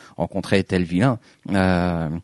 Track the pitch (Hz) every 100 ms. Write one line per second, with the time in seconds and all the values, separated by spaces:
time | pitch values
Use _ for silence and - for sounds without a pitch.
0 | - - 85 95 - 98 90 92 85 90
1 | 131 117 - _ - 98 92 87 90 85
2 | 80 82